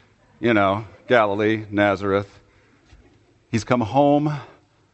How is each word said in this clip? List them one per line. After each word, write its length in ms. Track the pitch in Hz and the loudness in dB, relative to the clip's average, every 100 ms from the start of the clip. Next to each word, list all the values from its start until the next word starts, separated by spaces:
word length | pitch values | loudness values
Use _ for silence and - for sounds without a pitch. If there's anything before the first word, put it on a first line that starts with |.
| _ _ _ _ | _ _ _ _
You 140 | 117 | 0
know, 320 | 107 95 101 110 - - | 2 2 -2 -6 -18 0
Galilee, 600 | 120 107 101 107 110 104 | 2 2 0 0 -2 -4
Nazareth. 680 | 101 104 95 98 98 101 - _ _ _ _ _ - _ _ _ _ _ | 0 0 0 -2 -2 -4 -14 _ _ _ _ _ -20 _ _ _ _ _
He's 140 | 113 | -6
come 180 | - 123 | -2 -2
home. 600 | 104 135 143 147 151 143 - - _ _ _ | 0 2 2 2 0 -8 -12 -20 _ _ _